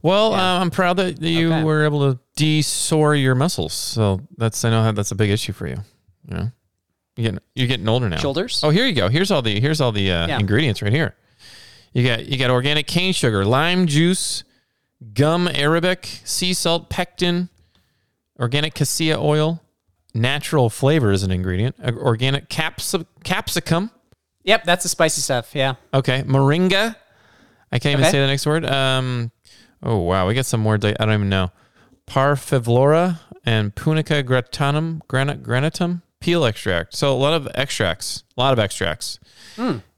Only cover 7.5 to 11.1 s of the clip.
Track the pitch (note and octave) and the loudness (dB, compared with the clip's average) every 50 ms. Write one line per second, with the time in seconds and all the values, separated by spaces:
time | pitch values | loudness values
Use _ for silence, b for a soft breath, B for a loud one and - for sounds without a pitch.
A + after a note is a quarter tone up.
7.5 | _ C3 B2+ A#2+ C3 A2 F2 A2 A2+ B2+ B2 G2+ E2 D#2 - C#3+ C3+ D#3+ G3+ B3 | _ -4 -2 -2 -2 -2 0 0 0 0 0 -2 -2 -2 -2 -2 -2 -4 -4 -4
8.5 | - - - D3+ D3+ G3 B3+ C4+ F3+ A#2+ F#2 F#2+ B2 D#3+ G3 G3 G3 D3 A#2 A2+ | -4 -2 0 2 2 2 2 0 0 0 0 2 2 0 2 2 0 0 0 0
9.5 | G2+ G2+ A#2+ C#3+ D#3 D3+ C#3 A#2+ G#2+ G#2 G2 F#2+ F2+ E2+ E2+ - D3 A#2+ G2+ F#2+ | 0 0 0 0 0 0 0 0 0 0 0 0 2 0 0 -2 0 -2 0 2
10.5 | G#2 B2+ D#3 C3+ G2 - G#2+ G#2 G#2+ D#3 D#3 - | 2 2 2 0 -2 -2 -2 0 0 0 0 -2